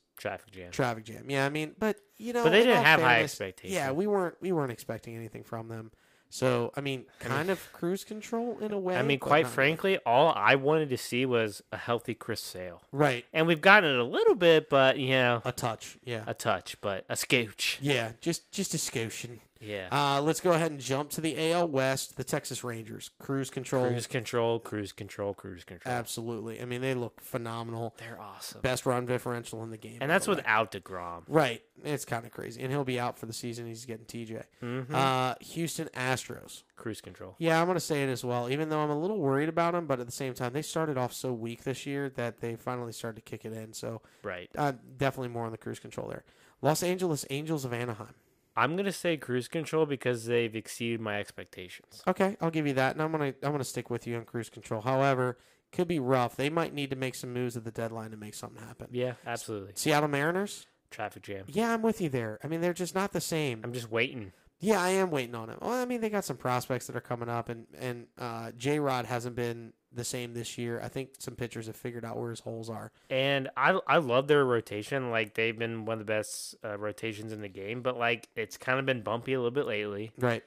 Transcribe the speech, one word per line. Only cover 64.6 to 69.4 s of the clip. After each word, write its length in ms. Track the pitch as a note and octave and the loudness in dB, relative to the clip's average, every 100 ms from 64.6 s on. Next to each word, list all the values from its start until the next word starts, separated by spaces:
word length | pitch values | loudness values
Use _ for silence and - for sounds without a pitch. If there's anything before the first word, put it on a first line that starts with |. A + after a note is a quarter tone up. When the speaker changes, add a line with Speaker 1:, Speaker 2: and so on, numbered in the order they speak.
Speaker 2:
Yeah, 200 | F#3+ G3+ | 2 4
I 80 | F3+ | 4
am 200 | F#3+ F#3+ | 4 4
waiting 240 | D3 A#2+ | 0 -2
on 160 | A#2 A2+ | -6 -8
it. 100 | A2 | -6
Well, 120 | - | -4
I 120 | B3 | -2
mean, 160 | B3 A#3+ | -2 -2
they 80 | A3 | 0
got 160 | G#3 | -2
some 140 | - A#2+ | -2 -2
prospects 480 | C3 B2 - B2 - | 0 0 0 -4 -4
that 100 | B2+ | -8
are 40 | |
coming 280 | - A#2+ A#2 | -6 -6 -2
up, 220 | A#2 A#2 | -4 -4
and, 160 | A2+ A2+ D2 | -8 -12 -8
and, 280 | B2+ A#2+ A#2 - | -6 -6 -10 -10
uh, 360 | B2 A2+ A2+ A#2 | -8 -6 -10 -4
J-Rod 480 | C3+ D3+ C#3 B2+ | 0 2 2 0
hasn't 320 | A2 B2 B2 | 0 -2 -2
been 380 | A#2+ | -2